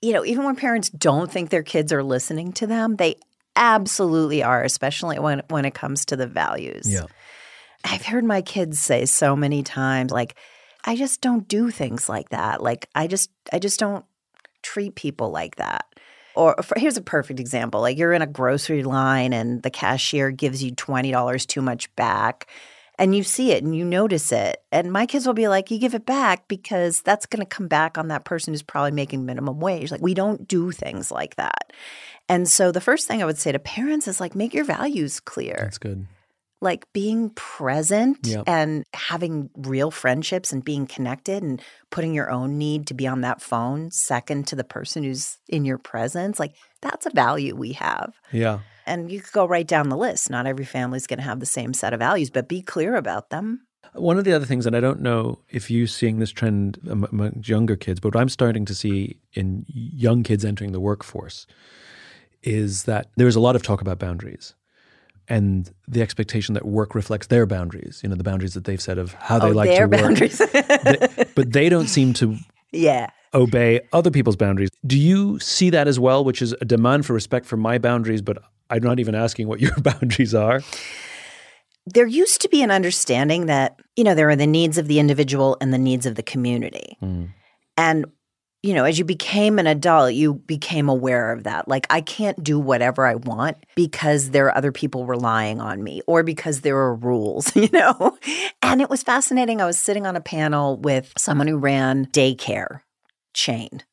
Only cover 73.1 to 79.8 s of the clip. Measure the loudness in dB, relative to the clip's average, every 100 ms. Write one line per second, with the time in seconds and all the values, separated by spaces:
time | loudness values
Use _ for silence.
73.1 | _ _ 4 4 6 6 4 4 2 4
74.1 | 4 2 2 2 2 0 _ 0 4 6
75.1 | 4 2 -2 -4 2 4 6 4 4 4
76.1 | 4 2 0 -2 -4 2 4 6 4 2
77.1 | -2 0 -4 -2 -2 0 2 2 0 0
78.1 | -2 -2 -6 _ _ _ 0 2 2 0
79.1 | 0 -2 -2 -6 0 0 2